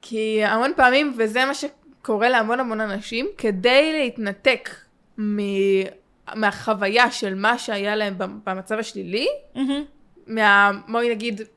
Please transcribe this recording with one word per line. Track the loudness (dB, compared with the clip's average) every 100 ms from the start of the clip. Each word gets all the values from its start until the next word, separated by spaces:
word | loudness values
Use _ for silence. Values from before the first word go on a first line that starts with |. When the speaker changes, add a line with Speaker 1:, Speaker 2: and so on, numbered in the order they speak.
Speaker 1:
כי | -8 -4 -2 0
המון | 2 2 0 4
פעמים, | 6 6 2 0
וזה | 0 0
מה | 0
שקורה | -2 -8 _ _ _ -4 0 2
להמון | 2 2 -2
המון | -2 -4
אנשים, | -4 -6 -6 -6 -6 -2
כדי | -2 2 4 4 4
להתנתק | 2 -2 -4 -8 -2 0 0 -4 -18 _ _ _ -8
מ-, | -4 -2 -2 0 2 2 0 -10 _ _ -14
מהחוויה | -2 -2 -2 -4 -2 2 4 4
של | 2 -6
מה | -2 0 0
שהיה | -4 -6 -4 -2
להם | -4 -4
במ-, | -8 -8 -8
במצב | -8 -6 -6
השלילי, | -6 -10 -6 -4 -2 -4 -10
Speaker 2:
מהמם. | -6 -4 -4 -8 _ _ _ -8
Speaker 1:
מה-, | 0 4 6 6 2 -4
בואי | -2 0
נגיד | -2 -4 -8 -12